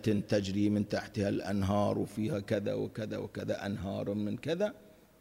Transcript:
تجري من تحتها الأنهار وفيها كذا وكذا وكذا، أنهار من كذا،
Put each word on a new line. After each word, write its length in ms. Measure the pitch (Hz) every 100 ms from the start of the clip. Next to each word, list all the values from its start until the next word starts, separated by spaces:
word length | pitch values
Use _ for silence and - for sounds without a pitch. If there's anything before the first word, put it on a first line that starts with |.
| 110 104 -
تجري 420 | 107 95 98 104
من 180 | 104 101
تحتها 400 | 98 - 110 101
الأنهار 720 | 107 92 101 95 104 104 104
وفيها 420 | 98 - 107 104
كذا 340 | 101 107 104
وكذا 420 | 104 104 107 107 104
وكذا، 500 | 101 - 104 107 101
أنهار 480 | 98 95 101 101
من 220 | 104 104 113
كذا، 380 | 139 175 160 - - - - -